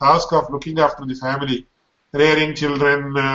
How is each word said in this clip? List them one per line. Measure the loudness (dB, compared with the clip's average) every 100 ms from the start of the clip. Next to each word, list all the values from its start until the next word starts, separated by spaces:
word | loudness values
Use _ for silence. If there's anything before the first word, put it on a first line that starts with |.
task | 2 2 2 -2
of | -2
looking | -6 -6 0 0
after | 0 -8
the | -6 -4
family, | -4 -4 -6 -8 _ _ _ _ 2
rearing | 4 4 0 -2
children, | -4 2 2 2 0 -2
uh, | 0